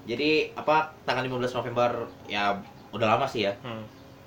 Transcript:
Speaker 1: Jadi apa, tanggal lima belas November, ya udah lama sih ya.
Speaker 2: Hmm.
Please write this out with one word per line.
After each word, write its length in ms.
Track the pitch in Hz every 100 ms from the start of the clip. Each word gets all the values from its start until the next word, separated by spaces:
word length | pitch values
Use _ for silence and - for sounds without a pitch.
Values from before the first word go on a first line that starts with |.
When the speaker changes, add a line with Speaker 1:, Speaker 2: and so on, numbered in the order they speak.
Speaker 1:
Jadi 500 | 107 - 151 156 -
apa, 400 | - 151 151 - -
tanggal 200 | - 123
lima 140 | 127 127
belas 140 | 123
November, 400 | 123 120 117 120 117 113 - -
ya 360 | 104 101 98 - - -
udah 160 | 107 110
lama 180 | 120 135
sih 160 | 117
ya. 160 | 101 101
Speaker 2:
Hmm. 240 | 123 110 110 - - -